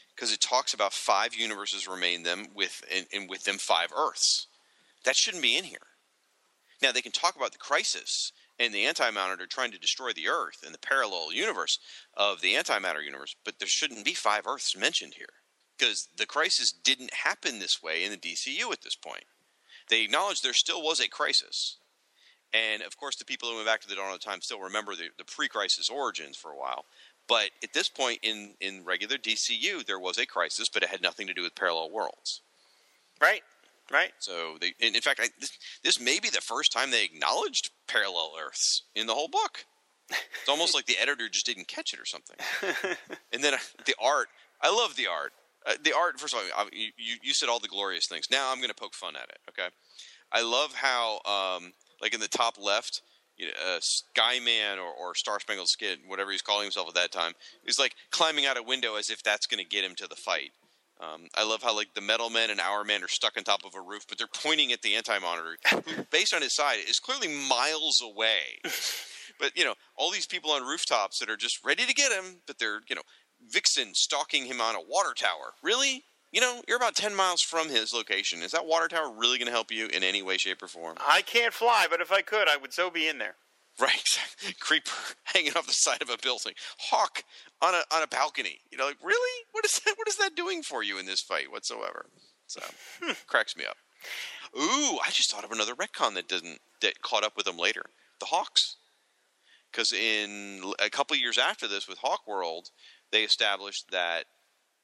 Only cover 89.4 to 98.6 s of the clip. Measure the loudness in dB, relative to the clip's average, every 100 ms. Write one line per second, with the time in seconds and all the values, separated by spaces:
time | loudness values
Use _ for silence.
89.4 | -8 -2 0 2 0 0 -2 0 0 0
90.4 | -4 -4 -4 -4 -2 -4 -4 -4 0 -2
91.4 | -2 -6 -8 -6 -6 -8 -14 _ -20 _
92.4 | -16 -12 -12 -12 -18 -8 -6 -6 0 0
93.4 | 2 -2 -8 -10 _ _ -12 -10 -10 -12
94.4 | -10 0 2 4 2 0 0 2 2 0
95.4 | -4 -2 -2 -2 -6 0 0 0 -2 -4
96.4 | -4 -12 _ _ 0 0 0 0 2 0
97.4 | -4 0 0 0 -6 _ _ _ -2 -2
98.4 | 2 0